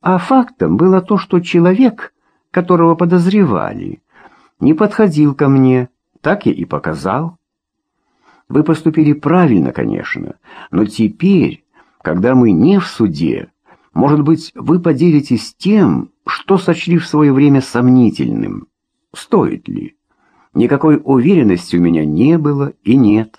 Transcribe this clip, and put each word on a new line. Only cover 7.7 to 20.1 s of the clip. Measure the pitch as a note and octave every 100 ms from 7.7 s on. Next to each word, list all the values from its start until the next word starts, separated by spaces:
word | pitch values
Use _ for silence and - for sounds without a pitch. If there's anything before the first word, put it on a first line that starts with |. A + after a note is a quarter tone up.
| _ _ _ _ _ _ _ _
Вы | C#3+
поступили | D#3 D#3+ E3 D#3+ D3
правильно, | D3 C#3+ F3 E3+ G#2 C2+
конечно, | - A1+ G1+ - - G1+ - _ - -
но | F2
теперь, | G#2 - G#2+ - F#3 G3 F#2+ - _ _ _ _
когда | - F2 G#2+
мы | C3 A#2+
не | F2 B2+ G3+
в | F3+
суде, | - A2 D2+ D#2+ A#1 - _ _ _ _
может | - C3+ D3
быть, | C#3+ D#3+ - -
вы | - F3
поделитесь | F3 C3+ F3 D3+ C3+ A#2+ - _
тем, | F3+ G#3+ D#3 C#2 - _ -
что | - - F#3+
сочли | F#3+ E3+ - E3+
в | E3+
свое | D3+ D3+
время | C3+ D3 C#3
сомнительным. | C3 A#2+ B2 B2+ A#2 - C2 A2 G#1 G1+ - _ _ _ _
Стоит | - - A3 A2+ - -
ли? | - - _ _